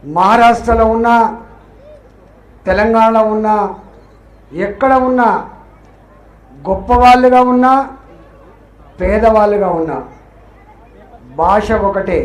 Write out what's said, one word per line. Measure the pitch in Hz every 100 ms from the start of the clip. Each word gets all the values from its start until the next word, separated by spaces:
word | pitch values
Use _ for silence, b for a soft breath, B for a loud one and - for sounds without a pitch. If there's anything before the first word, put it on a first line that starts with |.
| 139 160
మహారాష్ట్రలో | 190 233 233 233 233 226 220
ఉన్నా, | 226 233 233 226 - - - - - - - - - - - _ - -
తెలంగాణలో | 190 214 226 226 220 220
ఉన్నా, | 214 214 214 196 190 - - - _ _ - _ 147 196
ఎక్కడ | 202 262 262 254
ఉన్నా, | 254 233 185 - - - - - - - - - - _ 139 147
గొప్పవాళ్ళుగా | 190 190 240 247 247 254 247 254
ఉన్నా, | 247 254 269 269 - - - - - - - - - - -
పేదవాళ్ళుగా | 185 208 226 220 208 208 190 165
ఉన్నా, | 160 131 123 - - - - - - - - - - - - 135
భాష | 170 202 208 220 196
ఒకటే | 196 196 170